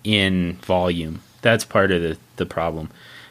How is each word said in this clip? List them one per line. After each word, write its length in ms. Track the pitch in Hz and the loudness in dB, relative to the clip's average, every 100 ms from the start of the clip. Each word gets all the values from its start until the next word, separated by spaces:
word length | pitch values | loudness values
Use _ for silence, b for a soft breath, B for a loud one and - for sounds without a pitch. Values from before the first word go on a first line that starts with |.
in 480 | 107 107 95 92 87 90 | 0 2 4 2 -2 -4
volume. 580 | - 92 90 85 80 82 - _ | -2 0 0 -2 -6 -10 -14 _
That's 220 | 117 113 | 0 2
part 260 | - 104 95 | 2 2 2
of 120 | 87 | 2
the, 140 | 82 80 - - | -2 -6 -12 -8
the 100 | 90 | -6
problem. 420 | - 82 80 78 B B B B | -4 -4 -6 -10 B B B B